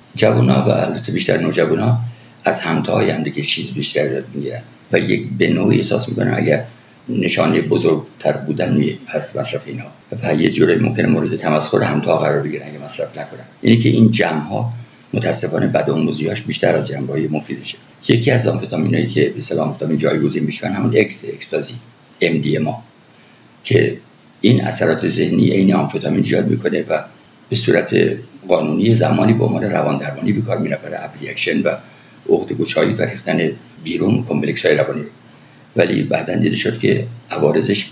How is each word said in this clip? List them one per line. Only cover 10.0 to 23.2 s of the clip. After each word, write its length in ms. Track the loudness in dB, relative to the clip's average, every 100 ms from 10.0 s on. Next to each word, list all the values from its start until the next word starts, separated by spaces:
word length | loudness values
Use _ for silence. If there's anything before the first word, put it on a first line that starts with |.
| -14 -6
و 120 | -2
یه 160 | 2 2
جورایی 280 | 4 4 4
ممکنه 300 | 2 2 2
مورد 280 | 2 0 -2
تمسخر 460 | 0 0 2 2
همتا 360 | 2 0 0 0
قرار 240 | 2 0
بگیرن 260 | -2 -6 -10
اگه 100 | -10
مصرف 400 | -4 -4 -4 -8
نکنن. 260 | -14 -16 -20 -2
اینه 160 | 2 4
که 120 | 4
این 220 | 6 6
جمع‌ها 640 | 6 2 -2 -4 -4 -4 -6 -14 -20 -8
متاسفانه 520 | -4 2 2 2 0 0
بدآموزی‌هاش 760 | 0 0 0 0 0 -2 -4
بیشتر 320 | -2 0 2
از 140 | 2 -2
جنبه‌های 400 | -4 -4 -4 -2
مفیدشه. 500 | -4 -6 -8 -8 -8 -14 -4 2
یکی 220 | 2 4
از 180 | 2 2
آمفتامینایی 580 | -2 -4 -2 0 0 0
که 220 | 0 0
به 100 | 0
اصطلاح 300 | -2 -2 -2
آمفتامین 300 | -4 -2 0
جایگزین 460 | 0 0 0 0
می‌شن 240 | -2 -4 -4
همون 280 | -2 0 2
اکس، 280 | 2 0 -4
اکستازی، 400 | -4 -2 -2 -4 -6 -12 -20 -20 -4
ام 180 | 0 0
دی 180 | 0 -2
ام 120 | -2
آ، 40 | -6 -12 -20 -20 -20